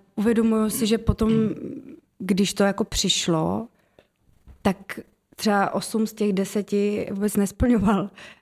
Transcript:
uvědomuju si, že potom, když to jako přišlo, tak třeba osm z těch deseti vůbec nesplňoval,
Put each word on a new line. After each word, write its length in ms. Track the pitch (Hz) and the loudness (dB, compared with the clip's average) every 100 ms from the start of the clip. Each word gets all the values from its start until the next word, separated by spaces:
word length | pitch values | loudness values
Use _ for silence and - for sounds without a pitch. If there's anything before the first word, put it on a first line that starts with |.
| - - | -10 -2
uvědomuju 540 | 214 226 226 220 214 | 0 2 2 2 0
si, 180 | 269 214 | 0 0
že 100 | 220 | 2
potom, 320 | 226 - 220 226 214 - - - - - _ - | 0 0 2 2 0 -4 -10 -12 -16 -20 _ -8
když 340 | 185 190 196 | -2 0 0
to 100 | - | 2
jako 200 | 196 190 | 0 0
přišlo, 840 | - - 190 - - 160 165 202 233 _ _ _ _ _ _ _ - - | -4 -2 0 0 0 0 0 -2 -6 _ _ _ _ _ _ _ -20 -4
tak 160 | 196 185 - - - _ _ - | -2 -2 -6 -14 -16 _ _ -4
třeba 380 | 214 202 190 | 0 2 0
osm 340 | 196 - 220 214 | -2 -2 -2 -2
z 60 | |
těch 200 | - 208 | -2 -2
deseti 760 | 190 190 214 196 202 202 208 - | 0 -2 -4 -2 0 0 -2 -4
vůbec 240 | 196 208 208 | -4 -2 0
nesplňoval, 720 | 196 - 254 233 196 196 202 - - - | 0 2 2 4 4 2 -2 -8 -20 -20